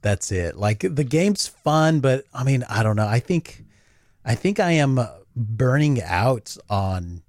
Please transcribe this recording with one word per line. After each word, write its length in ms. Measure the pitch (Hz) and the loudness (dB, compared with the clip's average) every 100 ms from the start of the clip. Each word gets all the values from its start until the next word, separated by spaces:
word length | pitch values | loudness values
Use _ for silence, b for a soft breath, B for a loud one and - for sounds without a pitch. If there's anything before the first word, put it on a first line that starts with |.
that's 280 | 104 101 - | -2 -2 -2
it. 260 | 95 87 - | -4 -4 -2
Like, 240 | 104 107 | -2 -2
the 240 | 185 147 | -2 -2
game's 420 | 139 151 190 202 - | 0 2 2 0 -4
fun, 540 | - - 156 156 160 | -6 0 2 4 2
but 240 | 135 135 - | 2 0 -4
I 100 | 127 | -4
mean, 200 | 131 135 123 | 0 0 0
I 140 | 110 | 0
don't 140 | 110 107 | 0 2
know. 100 | 107 | 0
I 140 | 113 | 0
think, 440 | - 175 - - - b b b b b | 0 -4 -4 -20 -20 b b b b b
I 100 | - | -4
think 260 | 117 180 202 | -2 0 0
I 120 | 185 | 2
am, 260 | 165 139 131 | 4 2 2
uh, 100 | 117 - _ | -2 -6 _
burning 680 | - 110 110 127 135 151 131 | -8 -6 0 2 2 2 0
out 520 | 87 87 117 127 - - - | 0 0 2 0 -6 -20 -4
on 540 | 101 95 92 87 87 | -2 0 -2 -6 -12